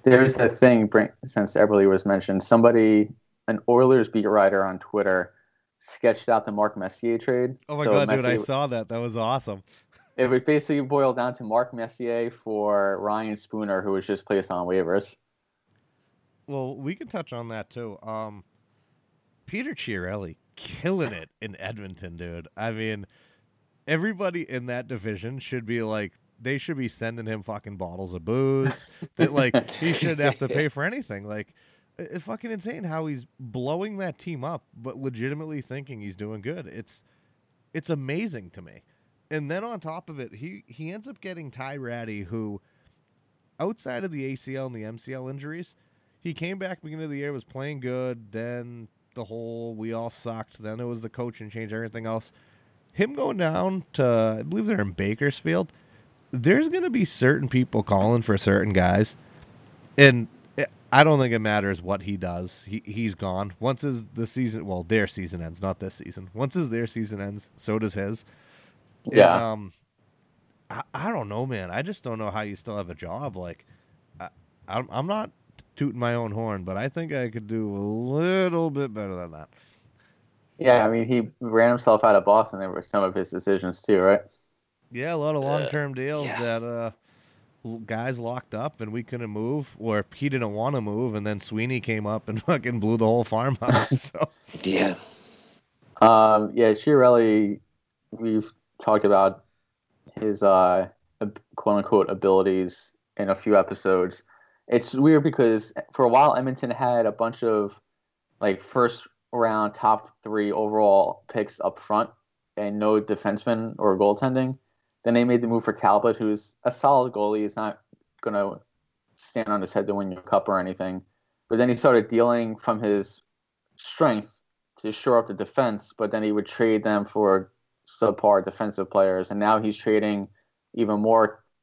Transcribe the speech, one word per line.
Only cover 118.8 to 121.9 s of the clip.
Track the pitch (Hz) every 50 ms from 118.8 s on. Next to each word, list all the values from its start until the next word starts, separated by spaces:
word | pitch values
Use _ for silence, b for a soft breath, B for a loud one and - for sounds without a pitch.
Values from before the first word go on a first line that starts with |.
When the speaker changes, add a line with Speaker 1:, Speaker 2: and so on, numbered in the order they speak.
| _ _ _ _ _ _ _
Speaker 1:
stand | _ - - _ 120 110 104
on | 104 101
his | 92 87
head | - 107 101
to | 101 101
win | 101 98 95
your | 92 90
cup | - - - 98 - -
or | 98 95
anything. | 90 92 90 - 95 92 92 92 _ _ _ _ _ _ _ _ _ _
But | 113 113
then | 123 123
he | 120
started | 117 - 147